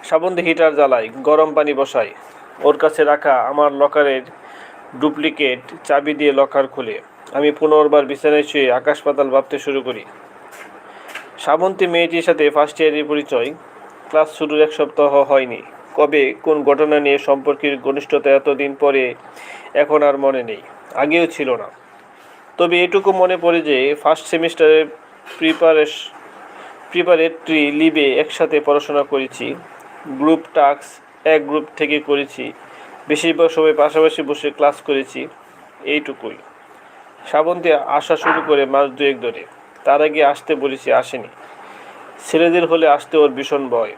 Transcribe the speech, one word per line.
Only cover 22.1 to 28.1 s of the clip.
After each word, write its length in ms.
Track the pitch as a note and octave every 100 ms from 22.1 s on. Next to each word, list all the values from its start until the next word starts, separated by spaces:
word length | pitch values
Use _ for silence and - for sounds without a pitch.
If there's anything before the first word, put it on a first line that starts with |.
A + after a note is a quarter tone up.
| - - - - -
তবে 280 | F3 F3
এটুকু 280 | F3 G3 G3
মনে 240 | F#3 F3+ F3+
পড়ে 240 | E3+ E3+
যে 340 | D3+ C3+ C3+
ফার্স্ট 320 | D3 D3+ D#3 -
সেমিস্টারে 580 | E3 E3 E3 D#3 D#3 D#3 - - - - -
প্রিপারেশ-, 720 | D#3+ D#3+ E3 D#3 D3+ - - - - - - - - - -
প্রিপারেটরি 840 | F3 E3+ E3+ E3 E3 - D#3+ C#3+
লিবে 480 | D3 D#3+ D#3 C#3+